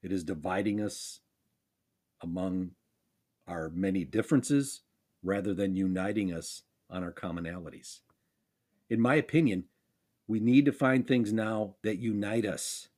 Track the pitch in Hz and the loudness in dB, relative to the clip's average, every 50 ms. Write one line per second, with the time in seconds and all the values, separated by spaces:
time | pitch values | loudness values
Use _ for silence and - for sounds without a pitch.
0 | - 92 92 95 85 78 98 78 76 92 92 98 101 107 101 104 107 101 - - | -6 -4 -4 -4 -2 -4 -6 -6 -4 -2 -2 0 0 0 0 0 -2 -4 -6 -8
1 | - - - - _ _ _ _ _ _ _ _ _ _ _ _ _ _ _ _ | -12 -14 -16 -18 _ _ _ _ _ _ _ _ _ _ _ _ _ _ _ _
2 | _ _ _ _ - 85 85 90 92 95 92 95 92 90 - _ _ _ _ _ | _ _ _ _ -10 -8 -6 -4 -4 -2 -2 -4 -4 -6 -8 _ _ _ _ _
3 | _ _ _ _ _ _ _ _ _ - 87 82 80 80 80 87 95 98 95 95 | _ _ _ _ _ _ _ _ _ -10 -8 -6 -6 -6 -2 -2 0 0 2 0
4 | 87 71 - 110 110 - 160 135 120 - 143 143 139 135 - - _ _ _ _ | -2 0 0 -2 2 4 4 4 4 4 2 2 2 0 -8 -14 _ _ _ _
5 | _ _ _ _ - 90 98 101 95 104 95 87 101 98 95 92 95 95 92 92 | _ _ _ _ -4 -2 -2 0 0 -2 -2 0 0 0 2 0 0 0 0 0
6 | 92 101 104 110 104 92 85 82 80 - - - _ _ _ _ _ _ - 92 | -2 -2 0 0 -2 -2 -2 -4 -8 -10 -12 -14 _ _ _ _ _ _ -8 -8
7 | 90 87 85 - - 92 85 85 85 82 85 92 85 80 - - - - - - | -8 -8 -8 -8 -8 -6 -6 -4 -6 -6 -8 -8 -12 -12 -16 -16 -18 -18 -18 -18
8 | _ _ _ _ _ _ _ _ _ _ _ _ _ _ _ _ _ _ 117 113 | _ _ _ _ _ _ _ _ _ _ _ _ _ _ _ _ _ _ 0 2
9 | 113 123 139 156 147 - - 156 165 135 101 92 90 _ _ _ _ _ _ _ | 4 4 4 4 2 4 2 4 4 4 2 0 -4 _ _ _ _ _ _ _
10 | _ _ _ _ _ - 110 110 107 117 123 135 147 139 139 - 143 131 131 131 | _ _ _ _ _ -2 -2 2 4 6 6 8 6 6 2 2 2 4 4 4
11 | 120 - 135 123 117 104 107 113 110 110 113 107 107 98 - _ - 110 107 92 | 4 4 2 2 2 2 0 0 0 0 0 -2 -2 -4 -6 _ -4 -4 -2 -2
12 | 117 113 107 104 101 101 110 117 110 104 82 - - - - - - _ _ | -2 -2 -2 -2 -2 0 0 0 0 -2 -4 -4 -6 -8 -8 -10 -14 _ _